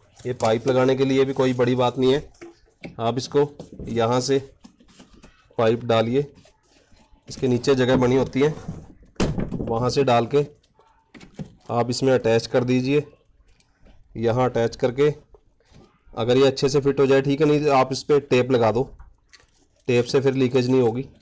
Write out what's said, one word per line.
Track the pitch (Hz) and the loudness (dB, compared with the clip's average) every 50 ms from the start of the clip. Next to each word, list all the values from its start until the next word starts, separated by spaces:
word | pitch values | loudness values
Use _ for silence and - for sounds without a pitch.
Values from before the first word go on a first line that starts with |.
| _ _ _ - | _ _ _ -12
ये | - 123 123 | -10 -8 -6
पाइप | - 123 113 113 117 - | -2 0 0 0 0 0
लगाने | 135 127 127 127 131 131 | 0 0 2 2 2 2
के | 127 139 | 0 0
लिए | 135 135 135 135 | 0 2 2 0
भी | 135 135 | 0 0
कोई | 135 131 131 127 | 0 0 0 0
बड़ी | 123 123 123 127 | 0 0 0 0
बात | 123 127 123 120 135 | 0 0 -2 0 0
नहीं | 127 131 131 | 2 2 2
है। | 151 - - - - - - - _ _ _ _ _ - - - - | 0 -2 -8 -16 -20 -20 -20 -20 _ _ _ _ _ -20 -18 -10 -6
आप | 113 117 120 131 | -4 -4 -4 -4
इसको | 123 - - 143 143 147 - - - - - - - 120 | -6 -2 0 0 0 0 -2 -10 -20 -20 -18 -16 -12 -6
यहाँ | 113 113 113 113 123 127 | -4 -2 0 0 0 0
से | 123 135 135 135 135 - - _ - - _ _ _ _ _ - - _ _ - - - _ _ _ _ _ - | 0 0 -2 -2 -2 -6 -14 _ -20 -20 _ _ _ _ _ -20 -20 _ _ -20 -20 -20 _ _ _ _ _ -2
पाइप | 117 110 120 117 123 | 0 0 0 0 -2
डालिए, | 117 117 113 113 113 123 139 143 - - - - _ _ _ _ _ _ _ _ _ _ _ _ _ _ _ _ - | 0 0 0 0 0 0 -2 -2 -4 -8 -20 -20 _ _ _ _ _ _ _ _ _ _ _ _ _ _ _ _ -20
इसके | - - 135 127 | -10 -4 -2 -2
नीचे | 123 120 123 143 139 | -2 0 0 0 2
जगह | 127 127 120 131 | 2 2 2 2
बनी | 127 127 123 127 | 2 2 2 2
होती | 135 123 - - 131 | 2 0 0 0 0
है, | 143 156 156 - - - - - - - - _ - - _ - - - - - - - - - | 0 0 -2 -4 -10 -14 -14 -14 -16 -20 -20 _ -20 -14 _ -6 -6 -4 -4 -4 -6 -6 -8 -8
वहाँ | - - 113 117 123 123 | -6 -6 -4 -2 -2 -2
से | - 143 135 | 0 0 0
डाल | 127 120 117 117 110 | 2 2 0 0 0
के | 139 143 147 143 - _ _ _ _ _ _ _ _ _ _ _ - - - - _ - - - - _ _ - 113 | 0 -2 -2 -2 -6 _ _ _ _ _ _ _ _ _ _ _ -20 -20 -20 -20 _ -16 -16 -16 -18 _ _ -6 -4
आप | 120 117 120 | -2 -2 -2
इसमें | 120 - 135 135 131 | -4 -2 0 2 2
अटैच | 117 - 113 113 113 - - | 2 2 2 0 0 0 0
कर | - 131 123 | -2 -2 0
दीजिए। | 123 127 127 127 131 143 147 147 - - _ _ _ _ _ _ _ _ _ _ _ _ _ - - - - - _ - 113 | 0 0 0 0 0 -2 -2 -2 -4 -10 _ _ _ _ _ _ _ _ _ _ _ _ _ -20 -20 -20 -20 -20 _ -10 -4
यहाँ | 113 117 113 127 127 | -2 -2 0 0 0
अटैच | 120 - 117 117 113 - | 0 0 0 -2 -2 -2
करके | - - 123 120 131 147 151 143 - - _ - - _ _ _ _ _ _ - - - _ _ _ _ - - | -4 -4 -4 0 0 0 0 0 -2 -10 _ -20 -20 _ _ _ _ _ _ -20 -20 -20 _ _ _ _ -14 -10
अगर | - 113 120 123 | -6 -2 0 2
ये | 131 139 | 4 4
अच्छे | 135 131 - 147 135 | 4 2 2 0 0
से | 131 143 | 0 0
फिट | 131 139 135 139 | 0 0 2 2
हो | 139 | 4
जाए, | 131 135 135 135 | 4 4 4 2
ठीक | 143 139 139 | 0 0 2
है, | 156 | 2
नहीं | 151 151 147 147 | 2 2 2 2
तो | 147 139 | 2 2
आप | 131 131 135 139 | 2 2 0 -2
इस | - - | -6 -2
पर | - 147 143 139 | 0 0 0 2
टेप | - 135 123 123 123 | 2 0 0 2 2
लगा | 131 117 113 110 107 | 2 2 2 2 0
दो। | 120 135 - - - - - - _ _ _ - - _ _ _ _ _ _ _ _ _ - | 0 -4 -6 -8 -20 -20 -20 -20 _ _ _ -20 -20 _ _ _ _ _ _ _ _ _ -2
टेप | 123 120 120 | 0 0 0
से | - - 139 | 0 0 0
फिर | 127 135 131 | 2 0 2
लीकेज | 135 131 123 127 131 123 123 | 2 0 2 2 0 2 2
नहीं | 131 131 123 | 2 4 4
होगी। | 113 113 123 135 - - _ | 2 0 -2 -8 -10 -14 _